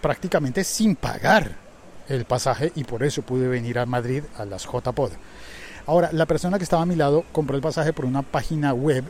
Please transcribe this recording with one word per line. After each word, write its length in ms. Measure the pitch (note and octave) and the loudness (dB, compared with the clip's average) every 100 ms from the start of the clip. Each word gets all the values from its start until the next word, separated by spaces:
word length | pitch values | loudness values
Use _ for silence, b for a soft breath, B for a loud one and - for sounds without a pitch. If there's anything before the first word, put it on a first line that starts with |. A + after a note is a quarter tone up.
prácticamente 600 | D3 C#3 F#3 E3+ C#3 B2 | 0 -2 0 0 0 0
sin 320 | F#3+ - A3 E3+ | -2 2 2 2
pagar 680 | A#2+ G#2 - G#3 D3 - - - - - - | -2 -2 4 4 4 -6 -18 -20 -20 -20 -4
el 180 | C3+ A2+ | -4 0
pasaje 460 | B2 - A2+ D#3 D#3+ | 0 2 0 0 -2
y 100 | C3 | -6
por 180 | A#2 | -2
eso 180 | C#3+ - | -2 -2
pude 260 | B2+ B2+ B2+ | -2 0 0
venir 300 | B2 A#2 A#2+ | 0 -2 -2
a 80 | A#2+ | 0
Madrid 380 | B2 A#2+ C3 D3 - | 0 0 -4 -4 -10
a 80 | G#2 | -8
las 200 | F#2+ - | -8 -6
J-Pod. 460 | B2 C3+ B2+ B2+ - B B B B B B - | -4 -2 0 -2 -4 B B B B B B 2
Ahora, 240 | E3 E3+ | 4 4
la 140 | D#3+ D#3+ | 2 2
persona 320 | D#3 F3+ G3 | 2 2 0
que 60 | |
estaba 200 | F3+ E3+ | 2 2
a 40 | E3+ | 2
mi 80 | E3+ | 2
lado 300 | C#3+ D3 E3+ | 4 4 2
compró 240 | - D3 C#3 | -2 0 0
el 60 | |
pasaje 320 | D#3 D3+ D#3+ | 0 0 -2
por 120 | D#3 C3 | 0 0
una 160 | C3+ | 0
página 520 | C3+ C#3+ B2+ D#3 D3 | 0 -2 0 0 2
web 300 | B2 D3 C3 | 2 2 2